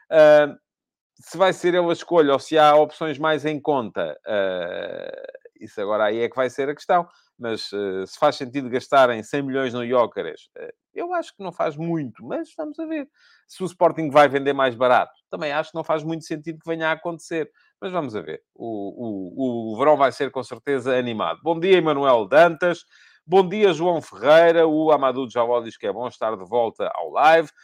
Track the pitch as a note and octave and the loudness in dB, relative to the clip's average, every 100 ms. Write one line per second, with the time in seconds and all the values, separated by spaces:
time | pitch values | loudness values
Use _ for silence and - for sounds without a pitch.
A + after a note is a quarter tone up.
0 | _ D#3+ D3+ D3+ D3 - _ _ _ _ | _ 6 8 8 4 -4 _ _ _ _
1 | _ _ - E3 F#3+ F3 F3 F3 E3+ D#3+ | _ _ -16 0 0 2 0 2 0 -4
2 | - E3+ C#3+ C3+ - D#3 D3+ D3+ D3 - | 0 2 4 2 0 4 6 6 4 -2
3 | D#3+ C3+ D#3 D3+ D3 D3+ D#3 C#3 G#2+ G2 | -8 -4 -2 -2 -4 -4 -2 -2 -4 -6
4 | E2 - - G#2 F#2+ F2+ F2 F2+ F#2 F2 | -6 -8 -6 -2 -2 -4 -8 -8 -10 -12
5 | F2 - - - - _ G#2+ - G2+ G#2+ | -12 -14 -16 -18 -20 _ -16 -8 -4 0
6 | G#2 A2+ A#2 C3 B2+ C3 C#3 D3 - F3+ | 0 0 -4 -2 -4 -2 -6 -6 0 0
7 | F3 _ _ _ A#2 G#2+ - G2+ G2+ F#2+ | 0 _ _ _ -8 -8 -6 -6 -6 -6
8 | F#2+ - D3+ C#3+ C3 C#3 B2+ A#2+ - C#3 | -8 0 0 0 -8 -8 -6 -6 0 4
9 | B2 A2+ G#2 C#3+ C#3 C3+ C3 A#2+ A#2+ B2+ | 4 2 -4 -6 -4 -4 -4 -6 -2 0
10 | A2 G2+ E2 - _ - - _ _ - | 0 -4 -10 -12 _ -18 -18 _ _ -12
11 | F4 F4+ - _ F#3+ - D#3+ D3 E3+ E3 | -8 -8 -10 _ -14 -6 -6 -6 -6 -4
12 | C3 - A#2 C4+ D#4+ - D4+ D4 D#4+ D#4 | -6 -12 -10 -10 -10 -12 -12 -10 -10 -10
13 | C#4 _ _ _ _ - F#3+ - E3+ D#3+ | -10 _ _ _ _ -12 -10 0 0 0
14 | D#3 C#3+ C#3+ C#3 C#3 C#3 C3 A#2 B2+ A#2 | 2 6 6 4 -2 0 -2 0 2 2
15 | F2 _ _ F#3 D3+ D3 D#3+ E3 D#3 D#3+ | 0 _ _ -8 -6 -6 -6 -10 -4 -4
16 | D3+ E3 - D#3+ D#3 D#3+ E3 E3 D#3+ D#3 | -4 -8 -8 -10 -10 -12 -8 -4 -2 -4
17 | F3 D#3+ - E3 D3 _ _ _ G3 F3+ | -6 -10 -8 -8 -8 _ _ _ -8 -6
18 | C#3 G#2 D#2 D2+ _ _ A#2 G#2+ G2 - | -6 -8 -10 -12 _ _ -12 -10 -10 -10
19 | A#2 G2+ F#2 - C3 A#2 A2+ G#2+ C#3+ C#3+ | -10 -10 -10 -6 -4 -4 -8 0 2 4
20 | C3+ - C3+ C3 A#2+ A#2 - C3+ B2 B2+ | 2 0 -6 -6 -12 -12 -4 -4 0 -2
21 | B2 A2 E2+ E2 D#3 E3 F#3 F3+ D#3+ C#3 | -2 -4 -4 -4 -4 -2 4 4 4 2
22 | C#3 A#2+ G2 C#3+ E3+ D#3+ F3 E3+ _ _ | 4 2 4 4 4 2 -2 -4 _ _
23 | _ _ - F#3+ F3+ G#3 G3+ D3+ F3+ E3 | _ _ 2 2 2 2 2 2 0 -2
24 | - G2+ B2 D#3+ E3+ E3 E3 D#3 D#3 C#3+ | -6 -2 4 6 6 4 2 2 2 2
25 | C3+ B2+ B2+ B2 A#2 A#2+ A2+ - G#2+ G2 | 2 -2 -4 -2 0 0 -4 -8 -8 -6
26 | B2 - A2 A2 F2+ A#2+ A2+ - F#2+ - | -8 -6 -6 -6 -4 -2 -2 -4 -6 -6
27 | E2 F2 D3+ E3 D3+ _ | -6 2 4 4 2 _